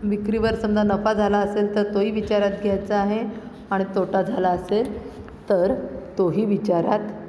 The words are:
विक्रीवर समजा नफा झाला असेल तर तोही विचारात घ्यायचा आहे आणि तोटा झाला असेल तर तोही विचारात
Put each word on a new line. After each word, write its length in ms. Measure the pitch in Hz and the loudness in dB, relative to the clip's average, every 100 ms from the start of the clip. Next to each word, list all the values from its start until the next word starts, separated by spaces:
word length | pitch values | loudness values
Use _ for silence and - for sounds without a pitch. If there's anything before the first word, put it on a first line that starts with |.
विक्रीवर 500 | 208 208 - 220 220 | -2 -2 0 0 2
समजा 300 | 220 214 208 | 0 0 2
नफा 300 | 208 196 208 | 4 2 2
झाला 240 | 214 208 202 | 2 4 4
असेल 380 | 202 214 208 214 | 2 0 0 0
तर 80 | |
तोही 280 | 202 208 208 | 0 0 0
विचारात 400 | 214 208 208 202 196 | 0 0 2 2 0
घ्यायचा 340 | 208 196 196 208 | 0 -2 0 0
आहे 300 | 202 214 233 - - - - | 2 0 -2 -8 -14 -16 -4
आणि 120 | 190 190 196 | -2 0 0
तोटा 260 | 180 196 | 0 0
झाला 280 | 170 - 185 | 0 0 0
असेल 480 | 180 - 208 262 - - - - - - | 0 0 0 0 -4 -12 -14 -16 -18 0
तर 240 | 196 180 262 - - - - | 2 2 0 -4 -10 -12 0
तोही 280 | 185 160 214 | 0 2 2
विचारात 540 | 202 208 175 214 214 - - | 0 2 2 2 0 -2 -10